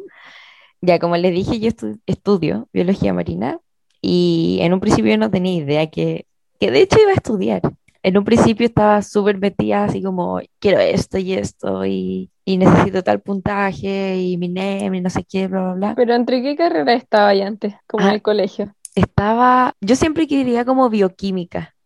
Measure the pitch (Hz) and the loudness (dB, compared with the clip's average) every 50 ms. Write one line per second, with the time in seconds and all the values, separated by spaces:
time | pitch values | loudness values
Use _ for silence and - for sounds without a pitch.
0 | 403 - _ - - - - - - - - _ _ _ _ - - 180 175 170 | -8 -14 _ -20 -20 -20 -20 -20 -20 -20 -20 _ _ _ _ -4 0 2 2 2
1 | 170 170 175 175 175 185 170 180 196 - 240 220 214 226 226 - 226 214 214 220 | 2 0 0 0 0 0 0 0 -2 -2 -4 -2 -2 -4 -4 -4 -8 -10 -10 -10
2 | _ - - - - 208 208 175 160 156 185 214 254 _ - 190 180 180 196 - | _ -6 -6 -4 0 0 0 0 0 -2 -4 -4 -8 _ -4 -2 0 0 0 0
3 | - 202 180 180 170 - 170 180 214 269 330 349 _ _ _ _ _ _ _ _ | 0 -2 -2 -2 -4 -4 -6 -6 -6 -6 -6 -8 _ _ _ _ _ _ _ _
4 | - 190 180 175 175 175 170 165 165 175 185 190 175 170 180 190 196 214 220 226 | -2 0 2 2 2 2 2 0 0 0 0 0 2 0 0 0 2 2 2 2
5 | 214 214 220 214 220 220 196 185 180 185 180 170 147 139 147 151 160 156 - 170 | 2 2 2 2 0 0 -2 -2 -2 -2 -2 -2 -2 -2 -2 -2 -2 -2 -4 -4
6 | 165 165 160 - - _ _ _ _ _ _ - - - - - 381 - - 440 | -4 -4 -4 -6 -10 _ _ _ _ _ _ -4 -2 2 4 4 4 6 6 4
7 | 427 392 381 - - - 220 185 185 226 208 180 - - - _ _ _ _ _ | 6 4 4 0 -2 -4 -4 -2 -2 -2 -2 -2 -4 -4 -6 _ _ _ _ _
8 | - 190 185 202 202 - 233 226 220 233 220 214 233 233 - 220 214 208 208 208 | -2 0 2 2 2 4 4 4 4 4 2 2 0 0 2 2 4 4 4 2
9 | 202 - - 208 196 208 208 190 190 202 190 - 214 214 208 202 208 208 - 196 | 0 -2 -2 0 0 0 0 0 -2 -4 -2 -2 -2 -2 0 0 -2 -2 -4 -4
10 | 185 190 185 180 175 180 185 - - - _ - - 202 185 220 185 185 170 180 | -4 -4 -4 -4 -4 -4 -4 -6 -8 -10 _ -2 0 2 4 4 4 2 2 0
11 | - - - 190 185 185 190 190 101 - - _ - 101 95 95 95 98 98 92 | -2 -4 -4 -6 -4 -4 -4 -4 -4 -6 -10 _ -8 -6 -4 -4 -4 -4 -4 -4
12 | 92 92 92 92 92 - _ _ - 196 190 180 185 - 175 175 170 202 185 190 | -4 -6 -6 -8 -8 -12 _ _ -6 -4 0 2 4 4 4 4 2 0 -2 -2
13 | 185 208 208 202 - 202 202 190 185 202 202 202 202 196 170 - - 196 196 196 | 0 0 -2 -2 -2 -6 -6 -6 -4 -4 -4 -2 -2 -4 -4 -6 -6 -6 -4 -4
14 | 190 190 185 185 185 180 180 175 180 175 180 185 190 196 196 196 208 196 185 185 | -4 -4 -4 -2 -2 -2 -4 -4 -4 -6 -6 -6 -4 -4 -4 -4 -4 -4 -4 -4
15 | 180 185 - 190 180 _ - 190 190 185 185 190 185 185 180 185 196 208 - - | -4 -4 -4 -4 -6 _ -6 -4 -4 -4 -4 -4 -4 -4 -4 -4 -4 -4 -2 0
16 | 247 226 240 240 240 254 254 254 240 285 294 294 339 349 339 320 285 269 240 247 | 0 2 2 0 0 0 0 -2 -2 -2 -2 0 0 0 0 0 0 2 0 0
17 | - - - 214 208 202 202 196 196 196 220 202 - 202 202 _ _ - - 208 | 0 0 2 4 4 4 4 2 0 -4 -6 -6 -6 -8 -8 _ _ -8 -2 0
18 | 196 196 214 208 - 214 214 208 185 202 - - 202 202 - _ - - - 196 | 2 2 2 2 0 0 0 0 0 -2 -4 -6 -10 -10 -10 _ -16 -6 -2 0
19 | 170 - - - 202 208 226 233 247 254 254 254 254 - - - 196 190 254 - | 0 0 0 0 0 2 2 4 4 4 4 4 2 0 -2 -4 0 0 0 2
20 | 330 320 294 330 320 277 285 277 262 247 233 233 240 254 262 262 254 240 214 208 | 2 0 0 -2 -2 0 0 -2 0 0 0 0 0 0 2 2 2 2 2 2
21 | 190 185 185 - 196 196 185 185 170 - - 175 160 - _ _ _ | 0 0 -2 -4 -6 -4 -4 -4 -6 -6 -8 -10 -10 -12 _ _ _